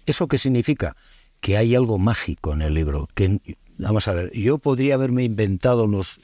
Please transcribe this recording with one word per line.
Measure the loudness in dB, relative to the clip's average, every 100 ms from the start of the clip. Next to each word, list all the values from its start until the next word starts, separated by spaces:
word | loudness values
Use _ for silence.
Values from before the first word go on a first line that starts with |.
¿Eso | -6 -2 -2
qué | 0
significa? | 0 0 0 -2 -4 -8 _ -20 _ _
Que | -2 2
hay | 4
algo | 4 2 2
mágico | 2 0 -4 -6 -4
en | -2
el | 0
libro. | 0 0 -2 -4
Que, | 0 0 0 -4 -18 -18 -6
vamos | -2 0 0
a |
ver, | -2 -4
yo | -2 0 0
podría | 0 0 2
haberme | 0 0 0
inventado | 0 0 0 0 2 2 2
los | 0 -4 -10